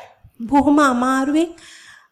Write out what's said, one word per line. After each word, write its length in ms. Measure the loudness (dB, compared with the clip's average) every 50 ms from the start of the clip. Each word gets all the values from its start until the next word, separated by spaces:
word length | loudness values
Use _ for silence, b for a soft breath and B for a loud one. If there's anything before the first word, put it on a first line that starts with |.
| -12 -20 _ _ -20 -20 _ -16 -6
බොහොම 360 | -2 0 2 2 2 2 2
අමාරුවෙන් 720 | 2 2 0 0 -2 -2 -2 -2 -2 -2 -2 -2 -2 -2 -6 B B B B B B B B B B B